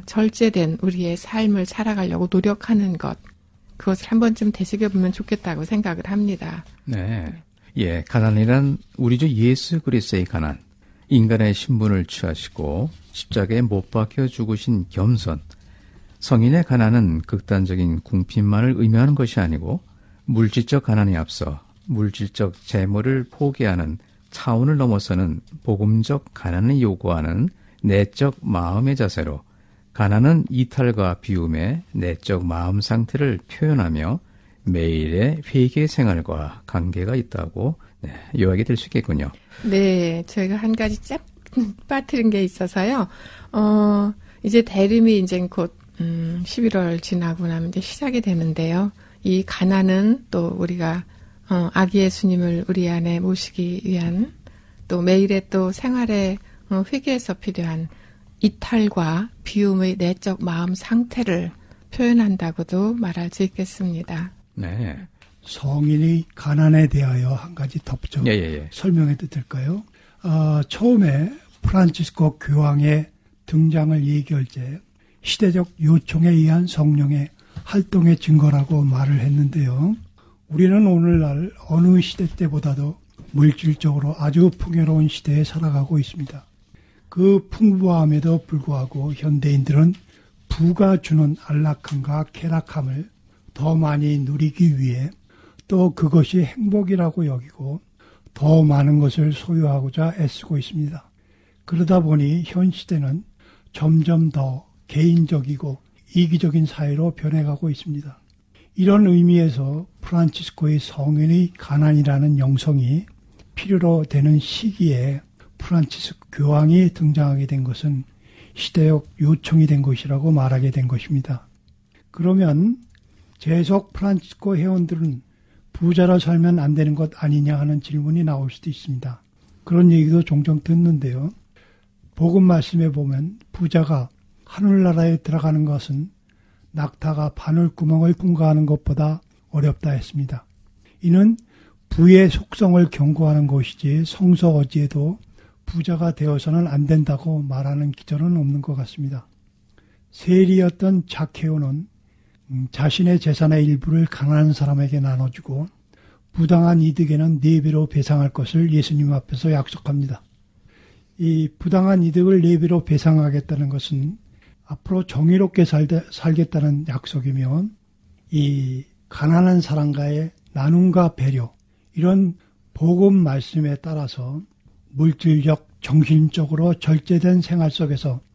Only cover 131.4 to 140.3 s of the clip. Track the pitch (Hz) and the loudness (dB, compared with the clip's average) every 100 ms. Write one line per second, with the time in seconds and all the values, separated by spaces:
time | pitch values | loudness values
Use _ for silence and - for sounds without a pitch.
131.4 | _ _ _ _ _ _ _ - 170 190 | _ _ _ _ _ _ _ -2 0 4
132.4 | 185 170 - 170 160 143 143 135 156 214 | 4 4 2 0 0 0 -4 -4 -6 -10
133.4 | _ - 170 170 156 147 123 _ _ _ | _ -6 -2 0 0 -2 -4 _ _ _
134.4 | _ - 202 196 185 165 165 165 - 156 | _ -2 2 4 4 2 2 0 -2 -2
135.4 | 156 156 151 143 - 139 175 _ _ _ | 0 0 0 -2 -4 -6 -8 _ _ _
136.4 | _ _ _ 156 147 - 156 151 151 - | _ _ _ -8 -8 -6 -6 -4 -4 -6
137.4 | - 160 170 - 156 160 165 170 185 165 | -2 2 0 0 0 2 2 2 0 2
138.4 | 160 151 151 147 - 139 151 156 _ _ | 4 4 2 0 -2 -2 -2 -2 _ _
139.4 | _ 151 147 - 156 135 - 147 135 | _ -2 0 0 -4 -4 -4 -6 -6